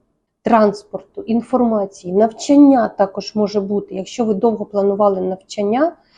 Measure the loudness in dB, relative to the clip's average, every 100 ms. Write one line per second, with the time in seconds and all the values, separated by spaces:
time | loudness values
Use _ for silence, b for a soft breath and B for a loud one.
0 | _ _ _ _ 0 2 2 0 -10 -16
1 | -14 -12 -4 -4 -2 -2 0 -2 -4 -10
2 | -4 0 0 0 2 6 6 6 2 0
3 | -2 -4 -6 -2 -2 -2 -2 -4 -6 -10
4 | -8 -4 -2 0 0 -2 -4 -2 0 2
5 | 0 0 -4 -8 -10 -6 -2 0 -2 -4
6 | b